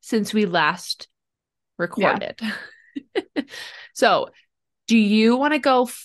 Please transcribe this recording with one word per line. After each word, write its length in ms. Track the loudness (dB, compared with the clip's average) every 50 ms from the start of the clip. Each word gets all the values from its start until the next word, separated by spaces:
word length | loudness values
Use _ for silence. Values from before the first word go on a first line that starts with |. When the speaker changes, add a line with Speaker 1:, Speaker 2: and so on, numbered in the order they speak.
Speaker 1:
since 340 | _ -4 -2 -2 -2 0 0
we 100 | 0 0
last 600 | 0 2 2 2 0 0 -2 -8 -10 -12 -12 -12 _ _ _ _ _ _ _ _ _ _ _ _ _ _ -8
Speaker 2:
Yeah. 40 | -8
Speaker 1:
recorded. 560 | -6 -4 0 0 0 0 0 -4 -8 -10 -8
<laughs> 1040 | -8 -8 -8 -8 -12 -18 -20 _ _ _ _ -16 -16 _ _ -8 -8 -6 _ -8 -8 -8 -12 -18 -18 -18 -18 -20 -20 -18 _
So, 340 | 0 2 2 4 2 0 -4 -10 _ _ _ _ _ _ _ _ _ _
do 100 | 2 4 4
you 380 | 4 4 4 4 4 4 4
wanna 220 | 2 2 0 0 0
go 280 | 2 2 2 2 2 0 -4 -12 -18